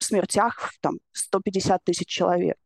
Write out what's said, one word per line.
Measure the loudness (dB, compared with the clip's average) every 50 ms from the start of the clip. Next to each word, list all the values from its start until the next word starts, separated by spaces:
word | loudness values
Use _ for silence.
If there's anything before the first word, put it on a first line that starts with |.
смертях | -6 -2 0 0 0 2 2 2 2 2 0 -4
в, | -8 -12 -8 _
там, | -4 -4 -4 -4 -10 _ _
сто | -10 -4 -2 -2 -2
пятьдесят | -2 -2 -2 0 2 2 2 2 2
тысяч | -2 -2 -2 -4 -6
человек. | -2 0 0 2 2 2 0 0 -2 -4 _